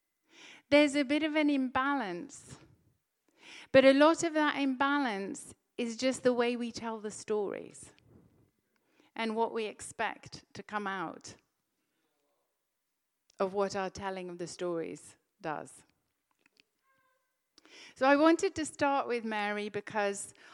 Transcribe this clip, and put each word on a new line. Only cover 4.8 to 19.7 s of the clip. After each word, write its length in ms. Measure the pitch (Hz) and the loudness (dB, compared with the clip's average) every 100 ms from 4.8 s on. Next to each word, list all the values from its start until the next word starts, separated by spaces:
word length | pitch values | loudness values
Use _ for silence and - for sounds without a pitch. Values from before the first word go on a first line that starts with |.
| 277 285 262 196 196 147 - - _ - | 0 0 0 -2 -6 -10 -14 -20 _ -8
is 200 | 233 220 | -6 -2
just 260 | 262 254 | -2 0
the 80 | 254 | 0
way 240 | 247 240 240 | 2 0 -2
we 160 | 233 | -6
tell 280 | - 233 220 | -8 -8 -8
the 120 | 208 | -10
stories 760 | - - 214 196 50 - - - - _ - _ _ _ _ _ _ _ _ _ - | -12 -6 -4 -4 -6 -12 -18 -20 -20 _ -20 _ _ _ _ _ _ _ _ _ -8
and 200 | 226 220 | -4 -2
what 160 | 226 | -2
we 140 | 226 214 | -2 -8
expect 800 | - - - 214 - - - - | -10 -14 -6 -6 -6 -16 -20 -18
to 80 | - | -18
come 240 | - 208 196 | -10 -6 -6
out 480 | 190 165 - - - _ _ _ _ _ _ _ _ _ _ _ _ _ _ _ _ _ _ _ - | -6 -8 -10 -18 -20 _ _ _ _ _ _ _ _ _ _ _ _ _ _ _ _ _ _ _ -6
of 140 | 190 | -4
what 220 | 202 196 196 | -2 -4 -4
our 140 | 190 | -6
telling 400 | 190 196 190 180 | -6 -8 -8 -10
of 80 | 175 | -10
the 80 | 165 | -12
stories 720 | - 175 165 87 151 - - _ _ | -8 -6 -6 -8 -12 -18 -20 _ _
does. 300 | 160 147 - - _ _ _ _ _ _ _ _ _ _ 539 539 523 523 _ _ _ _ _ - - - | -8 -8 -10 -18 _ _ _ _ _ _ _ _ _ _ _ _ _ _ _ _ _ _ _ -20 -20 2
So 100 | 262 | 6
I 100 | 285 | 8
wanted 380 | 320 330 381 320 | 8 6 2 -2
to 100 | 302 | -8
start 420 | - 285 277 - | -2 0 0 0
with 180 | 240 220 | -4 -2
Mary 440 | 214 208 208 | -4 -2 -4
because 680 | 208 | -6